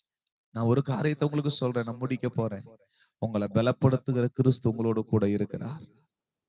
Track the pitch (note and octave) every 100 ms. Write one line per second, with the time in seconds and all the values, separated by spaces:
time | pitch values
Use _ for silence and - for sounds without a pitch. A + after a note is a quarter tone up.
0 | _ _ _ _ _ A2+ A#2 B2+ C#3 A#2+
1 | D3+ D3 D3 D3 D3 - B2+ A#2+ A#2 A#2+
2 | B2+ C3 B2 - A2+ G2 - A2+ _ _
3 | _ _ A2+ G#2+ G#2 G#2 A#2+ B2+ C3+ C3
4 | - B2 A#2+ - B2+ B2+ A#2 A2+ A2+ A2
5 | A2 A2 G2+ G2+ G2+ - A#2 D#3 - _
6 | _ _ _ _